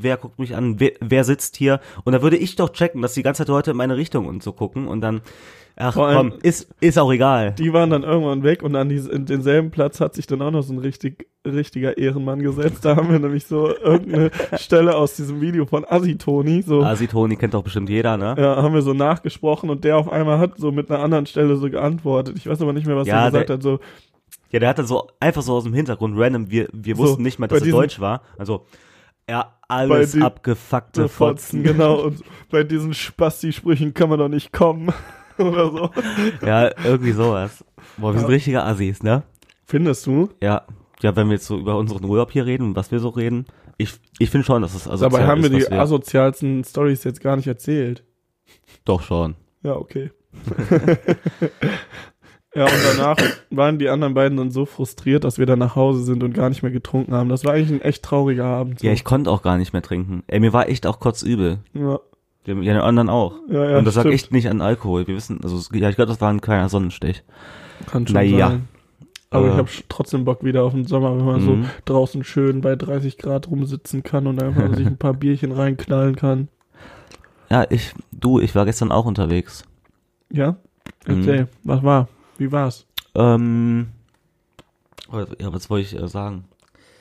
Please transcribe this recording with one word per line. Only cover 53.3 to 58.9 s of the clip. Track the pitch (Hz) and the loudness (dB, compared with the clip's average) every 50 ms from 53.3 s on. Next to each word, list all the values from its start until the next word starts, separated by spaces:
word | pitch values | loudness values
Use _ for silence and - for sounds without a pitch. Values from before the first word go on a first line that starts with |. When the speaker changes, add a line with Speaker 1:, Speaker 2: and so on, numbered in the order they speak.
| - - - _ | -2 -6 -12 _
Speaker 2:
waren | - 131 139 147 156 151 | -2 2 2 2 2 0
die | 139 131 | 0 0
anderen | 135 143 147 139 131 | 0 0 0 0 2
beiden | 135 135 135 139 131 | 2 2 2 2 0
dann | 127 131 | -2 -2
so | 123 131 139 | -2 -4 -4
frustriert, | 139 - - 135 - - - - 135 135 147 143 | -4 -4 -8 -8 -8 -8 -6 0 2 2 2 2
dass | 127 120 - | 0 0 0
wir | 131 | 2
dann | 127 131 123 | 2 4 4
nach | 123 120 - | 2 0 2
Hause | 135 131 135 135 127 123 | 2 2 2 2 0 0
sind | 123 127 120 123 | 0 -2 0 -2
und | 123 117 | -2 0
gar | 110 123 127 | 0 0 0
nicht | 135 135 - | 0 -2 -4
mehr | 123 | -4
getrunken | 123 123 - - - 131 131 - 123 | -4 -4 -6 -2 -2 -2 -2 0 0
haben. | 120 123 123 | 0 0 0
Das | 127 127 - | 0 0 0
war | 143 147 | 0 2
eigentlich | 156 156 151 | 2 2 2
ein | 151 139 | 0 0
echt | - 147 143 - - | 0 -2 -2 -2 -4
trauriger | - 151 143 139 139 131 123 123 | -2 0 0 2 2 0 0 0
Abend, | 123 123 123 131 131 123 120 | -2 -2 -2 -4 -4 -6 -2
so. | - | 0
Speaker 1:
Ja, | 110 | 2